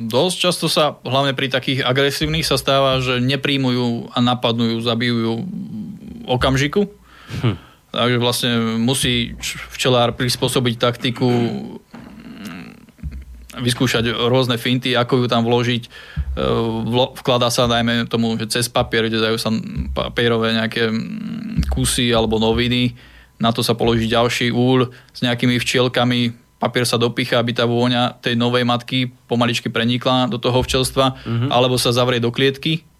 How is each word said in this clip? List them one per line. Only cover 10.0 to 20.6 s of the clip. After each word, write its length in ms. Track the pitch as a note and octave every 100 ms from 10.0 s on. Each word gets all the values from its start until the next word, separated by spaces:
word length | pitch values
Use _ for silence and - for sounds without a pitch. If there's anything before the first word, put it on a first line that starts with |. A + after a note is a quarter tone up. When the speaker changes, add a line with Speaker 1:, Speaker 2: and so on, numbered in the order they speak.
| A#2
Speaker 1:
prispôsobiť 640 | A2+ B2 - B2+ C3+ B2 A2+
taktiku, 500 | B2 A#2+ C3 A#2 B2+ B2 A#2 - - - - - - - - - - F2 - - - - - - - - -
vyskúšať 540 | A#2+ B2 A#2+ B2+ A#2+ A#2 A2
rôzne 340 | A#2 C3 B2 A#2+
finty, 360 | B2+ B2+ B2+
ako 200 | A#2+ A#2+ C3
ju 80 | B2
tam 180 | A#2+
vložiť. 380 | A#2 A#2+ B2 A#2+
E, 60 | - - - - - - C2+ A#2+ A#2 A2+
vlo-, 300 | A2+ B2 C3+
vkladá 340 | - - B2 A#2+
sa, 160 | B2 A#2+
dajme 380 | A#2 A#2 A#2 A#2
tomu, 260 | A#2 A#2
že 140 | A2+ A2
cez 140 | B2 A#2+
papier, 380 | B2+ A#2+ A2+
kde 160 | A2+ A2
dajú 140 | A2 A2+
sa 160 | A2 A2 - - -
papierové 640 | - - B2 A#2+ A2+ A2+
nejaké, 340 | A2+